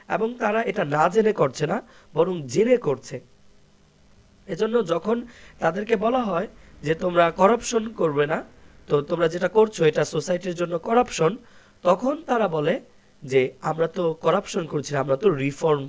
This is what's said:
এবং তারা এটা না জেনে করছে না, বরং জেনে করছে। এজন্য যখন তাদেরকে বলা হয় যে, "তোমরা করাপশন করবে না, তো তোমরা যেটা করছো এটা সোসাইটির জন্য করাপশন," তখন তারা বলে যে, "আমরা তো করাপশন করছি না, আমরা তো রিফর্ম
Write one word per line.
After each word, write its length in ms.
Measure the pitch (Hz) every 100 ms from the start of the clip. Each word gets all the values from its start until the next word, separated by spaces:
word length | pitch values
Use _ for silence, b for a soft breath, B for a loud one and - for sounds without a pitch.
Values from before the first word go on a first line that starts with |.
| B
এবং 240 | 170 226
তারা 300 | 247 214 220
এটা 220 | 240 254 156
না 240 | 151 170
জেনে 240 | 214 214
করছে 340 | 202 143 - 147
না, 140 | 214 - B B
বরং 340 | 147 175 180 135
জেনে 300 | 135 233 240
করছে। 420 | 151 127 - 127 - _ - - _ _ _ _ _ _ _ _ -
এজন্য 380 | 196 220 233 175
যখন 420 | 170 208 240 240 B B B
তাদেরকে 360 | 160 180 220 220
বলা 280 | 220 254
হয় 240 | 220 175 220 - b b
যে, 120 | 147 160
"তোমরা 360 | 185 170 170
করাপশন 640 | 165 190 233 - 233 220
করবে 340 | 214 170 143 147
না, 160 | 180 - - b b -
তো 140 | 147
তোমরা 260 | 143 170 170
যেটা 200 | 175 180
করছো 380 | 220 220 190 156
এটা 200 | 160 151
সোসাইটির 500 | 160 151 175 185 170
জন্য 240 | 175 170
করাপশন," 580 | 214 233 240 - 160 240 b b b b
তখন 420 | - 190 254 302
তারা 240 | - 240 196
বলে 340 | 160 151 240 - b b b
যে, 280 | 135 131 131 -
"আমরা 260 | 151 160 165
তো 260 | 180 170
করাপশন 520 | 160 160 185 - - 160
করছি 280 | 156 131
না, 60 | 143
আমরা 180 | 135 135
তো 120 | 208
রিফর্ম 580 | 143 139 139 160 147